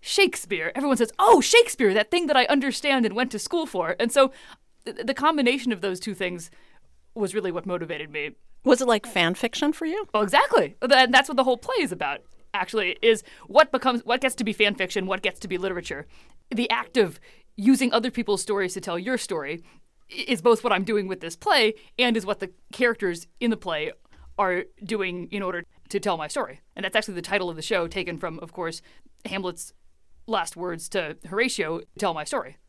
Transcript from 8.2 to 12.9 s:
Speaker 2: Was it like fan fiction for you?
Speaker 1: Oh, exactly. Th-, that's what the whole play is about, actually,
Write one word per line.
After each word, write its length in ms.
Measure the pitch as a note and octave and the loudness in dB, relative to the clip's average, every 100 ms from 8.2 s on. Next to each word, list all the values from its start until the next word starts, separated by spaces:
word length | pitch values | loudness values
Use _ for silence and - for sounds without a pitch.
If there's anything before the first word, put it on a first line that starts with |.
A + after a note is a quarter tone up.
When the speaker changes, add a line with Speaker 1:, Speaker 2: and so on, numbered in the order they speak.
| D3+ D3+ - - | -8 -10 -20 -6
Speaker 2:
Was 160 | - B3 | 4 4
it 80 | B3+ | 4
like 180 | A3 - | 0 0
fan 280 | - E3+ | 0 0
fiction 380 | F#3 A#3 - D4 | 0 -4 -2 -2
for 140 | D#4 D#4+ | -2 -4
you? 200 | F#4 G4+ | -6 -4
Speaker 1:
Oh, 100 | G#3+ | -2
exactly. 540 | G#3 - C#5 A#4 D#3 - B3 | 4 4 6 4 2 -4 4
Th-, 220 | C4 B3+ | 6 8
that's 180 | B3+ C4+ | 6 4
what 80 | B3+ | 0
the 80 | |
whole 120 | B3+ A#3+ | 2 0
play 200 | - B4+ | -2 -2
is 120 | C#4+ | -2
about, 300 | E3+ C#3+ C#3 - - - | -4 -6 -6 -12 -20 -10
actually, 460 | G3+ F#3 A3+ F#3 | -6 -4 -2 -2